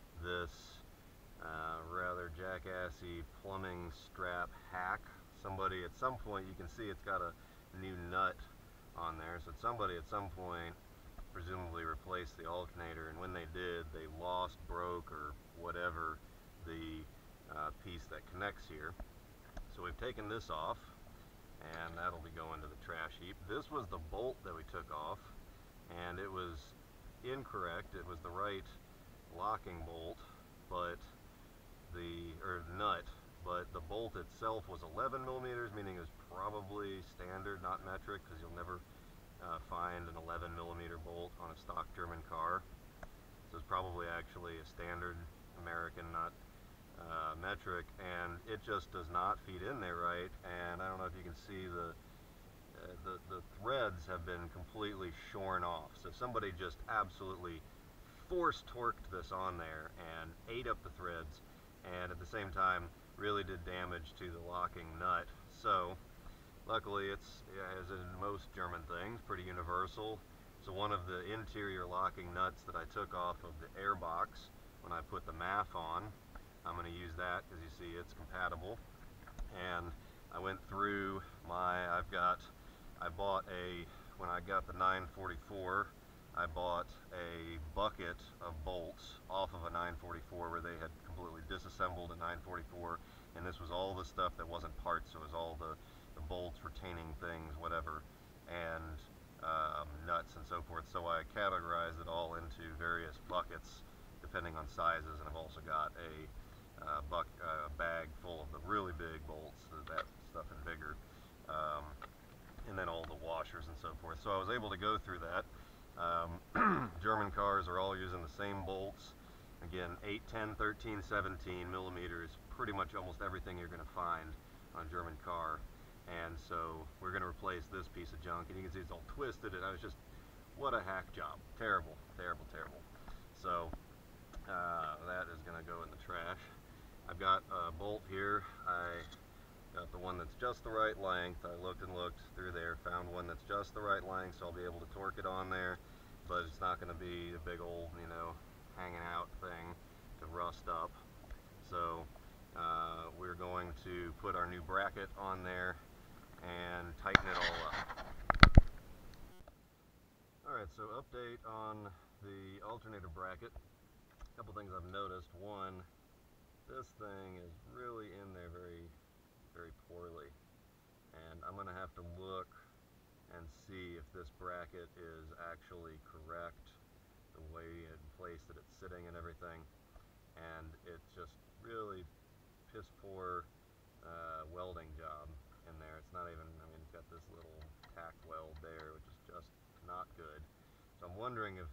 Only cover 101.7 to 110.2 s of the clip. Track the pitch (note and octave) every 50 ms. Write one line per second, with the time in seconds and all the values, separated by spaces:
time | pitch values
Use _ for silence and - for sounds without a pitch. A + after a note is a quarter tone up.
101.7 | E2+ E2+ E2+ E2 D#2+ D#2 E2 E2 E2 E2+ E2+ E2 E2+ E2 E2 E2 - - E2 D#2+
102.7 | D#2 D2+ E2+ E2+ E2+ E2+ E2 D#2 D2 - - - F2+ F2 E2 - E2+ D2 - -
103.7 | - - - - - - - - - - - - - F#2+ F2 F2 D#2+ D#2+ D#2 D2
104.7 | - - E2+ E2+ E2 D#2+ D2 D#2 D#2 D2 D#2 D2+ D2+ D#2+ D#2+ D2+ D2 D#2+ D#2+ E2
105.7 | D#2 D#2 D2+ D#2 D#2 E2+ E2+ E2 D#2 D#2 D#2 D2+ - - - - - - - -
106.7 | - - - D2+ D2+ D2+ D2 D2 E2+ E2+ D#2+ - - - F2+ E2 D#2+ D#2 D2+ D2+
107.7 | D2 D2+ E2+ E2+ E2 E2 D#2+ D#2 - - - F2+ E2+ D#2 D#2 D2+ D2 D2 D#2+ F2
108.7 | G#2 G#2 G2 F#2 F2 D2+ F2 E2 D#2+ D#2 D2 D#2 D#2 D#2 D#2 D2+ - - - -
109.7 | E2 D#2 C#2+ - D#2+ E2 E2 - - -